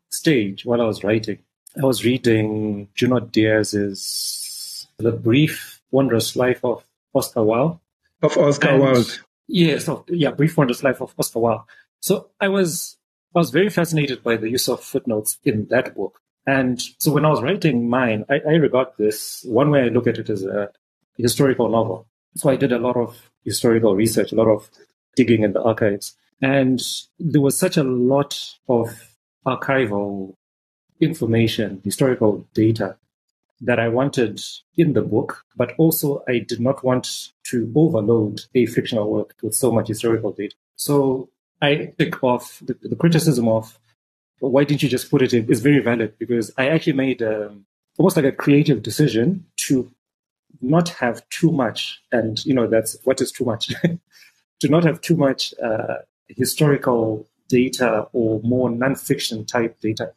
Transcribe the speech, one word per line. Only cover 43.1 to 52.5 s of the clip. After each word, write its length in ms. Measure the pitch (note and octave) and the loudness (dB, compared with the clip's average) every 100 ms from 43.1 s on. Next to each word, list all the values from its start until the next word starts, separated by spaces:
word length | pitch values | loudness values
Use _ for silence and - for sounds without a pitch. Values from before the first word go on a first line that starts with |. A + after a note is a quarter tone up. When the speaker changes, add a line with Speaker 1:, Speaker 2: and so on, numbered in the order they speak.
| D#3+ D#3+ A#2+ A#2 | 4 2 2 2
Speaker 1:
of, 280 | A2 A2 - _ _ _ _ _ _ | 0 -2 -14 _ _ _ _ _ _
"Why 240 | B2+ C3+ | 0 2
didn't 220 | D3 D3 | 2 0
you 40 | C3 | 0
just 220 | B2+ - | -2 0
put 120 | C#3+ | 0
it 120 | B2+ | 2
in?" 160 | A#2+ A2 | 2 2
is 100 | A#2 | 2
very 200 | C3 C#3+ | 4 4
valid 360 | A#2 A#2 G#2+ - | 2 0 -4 -6
because 340 | A2+ A#2 G#2+ - | -4 -4 -4 -2
I 120 | C3 | 0
actually 240 | D#3+ E3 | 0 0
made, 280 | C3+ C3+ B2+ | 0 -2 -2
um, 460 | A2 A2 G#2 G2+ _ _ _ - | -2 -4 -6 -12 _ _ _ 0
almost 160 | F#3+ E3+ | 2 4
like 80 | C3+ | 0
a 40 | |
creative 480 | - - C#3+ D#3 A2+ | 0 4 4 4 0
decision 640 | G#2+ - D3 A2 C3+ G3 - - - | -2 0 2 2 0 -2 -8 -10 -2
to 240 | C3 A#2+ _ _ _ _ _ _ - | -2 -2 _ _ _ _ _ _ -8
not 280 | B2+ E3 E3+ | 0 2 0
have 380 | - B2 A2 - | -2 -4 -4 -10
too 200 | - D#3+ | 0 0
much. 500 | C3+ A2+ - - - _ | 2 -2 -4 -10 -12 _
And, 320 | A#2+ A2 G#2+ | -2 -2 -4
you 100 | - | -2